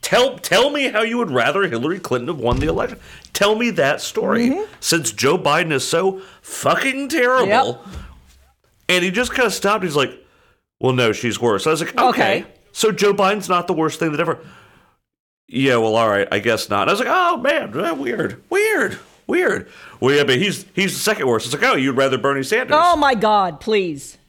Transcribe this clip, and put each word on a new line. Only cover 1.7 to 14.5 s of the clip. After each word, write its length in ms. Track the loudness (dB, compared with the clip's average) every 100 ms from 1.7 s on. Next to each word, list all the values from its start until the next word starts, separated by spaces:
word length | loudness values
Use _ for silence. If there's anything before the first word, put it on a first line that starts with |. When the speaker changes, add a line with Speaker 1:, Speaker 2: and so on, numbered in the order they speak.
| -2 -4 -6
Speaker 1:
Clinton 280 | -4 -4 -4
have 100 | -4
won 220 | -2 0
the 80 | 0
election. 320 | -2 -4 -8 -20 -20 -12
Tell 220 | 0 2 2
me 160 | 0
that 300 | 2 0 0
story. 480 | -4 -4 0 2 2
Speaker 2:
Mm-hmm. 220 | 0 -6 -8
Speaker 1:
Since 320 | -2 -2 -2
Joe 220 | -2 0 2
Biden 340 | 2 2 2
is 160 | -2 0
so 340 | 0 0 -2 -14 -20
fucking 680 | -16 -4 0 0 0 -4 -4
terrible." 380 | 0 2 2 2
Speaker 2:
Yep. 500 | 2 0 -4 -12 -16 -18 -20 _ _ _ _ _ _ _
Speaker 1:
And 140 | 0
he 60 | 0
just 220 | -2 -2
kinda 160 | 0 0
stopped. 320 | 0 0 0
He's 120 | 0 0
like, 180 | -2 -4 _ _ _ _ _ _
"Well, 140 | 0
no, 180 | 2 2
she's 280 | 2 -2 0
worse." 240 | 0 2 0
I 60 |
was 100 | -2
like, 160 | -2 0
"Okay. 80 | 2
Speaker 2:
Okay. 360 | 2 0 0 -4 _ _
Speaker 1:
So 200 | -2 0
Joe 220 | 2 0
Biden's 360 | 2 2 0 0
not 160 | -2 0
the 60 |
worst 260 | 0 0 0
thing 120 | -4
that 80 | -2
ever." 200 | -2 -4 -10